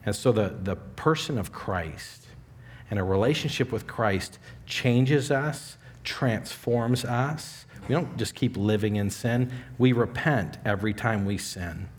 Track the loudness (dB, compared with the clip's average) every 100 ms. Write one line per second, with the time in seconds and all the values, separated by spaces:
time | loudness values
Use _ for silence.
0 | -2 0 2 4 2 -2 -4 -4 -8 -2
1 | 2 2 0 -4 -4 -8 -4 -2 -2 -8
2 | -14 -16 -20 -20 -20 -20 -20 -20 -4 0
3 | 2 4 4 2 -2 -2 -2 -2 -6 0
4 | 2 2 -2 -12 -20 -18 -8 0 4 4
5 | 6 4 4 0 0 -4 -10 -18 -20 -12
6 | -10 -2 0 0 -4 -8 0 2 2 0
7 | 2 0 0 -2 -8 -16 -18 -16 0 0
8 | 0 -4 -4 0 -2 2 2 2 2 2
9 | 0 0 0 2 0 -2 -12 4 4 6
10 | 2 2 2 2 0 -4 -2 0 0 0
11 | 0 2 0 -2 -4 -6 -6 -6 -10